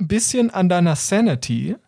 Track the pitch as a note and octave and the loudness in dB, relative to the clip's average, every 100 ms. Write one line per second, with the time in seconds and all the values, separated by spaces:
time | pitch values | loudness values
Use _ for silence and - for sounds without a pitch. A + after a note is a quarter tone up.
0 | D#3+ G#3+ - B3+ A#3 F#3+ F3+ F3 E3+ C#3+ | -2 0 0 0 0 2 2 2 2 0
1 | - G3+ A3+ B2 - A#2 C#3 B3 | 0 0 2 0 -2 -4 -4 -8